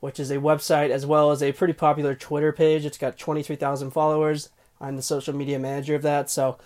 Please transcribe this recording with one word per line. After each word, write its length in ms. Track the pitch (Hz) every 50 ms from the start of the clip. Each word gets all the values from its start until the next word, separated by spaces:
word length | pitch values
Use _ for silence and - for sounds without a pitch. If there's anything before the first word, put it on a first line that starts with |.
which 180 | - 139 - -
is 140 | 143 131 139
a 60 | 139
website 520 | 139 151 156 143 - - 165 147 147 147
as 160 | 127 139 139
well 240 | 143 151 151 147 147
as 100 | 147 -
a 120 | 147 139 139
pretty 220 | - 190 175 156
popular 420 | - 175 156 147 147 147 143 135
Twitter 340 | 131 - - 147 147 151 156
page. 340 | 151 - 160 156 156 156 147
It's 140 | 151 - -
got 180 | - 131 -
twenty-three 380 | - - - 151 151 143 - 151
thousand 380 | 147 147 139 139 135 139 135 -
followers. 560 | 160 156 156 156 156 156 156 156 147 - - _ _ _ _ _ -
I'm 160 | 135 139 139
the 40 | 131
social 320 | 131 - 156 139 127 - 139
media 280 | 143 139 135 139 131
manager 340 | 131 131 139 139 135 143 151
of 80 | 147 147
that, 260 | 151 147 143 139 -
so 300 | - - 135 131 123 - -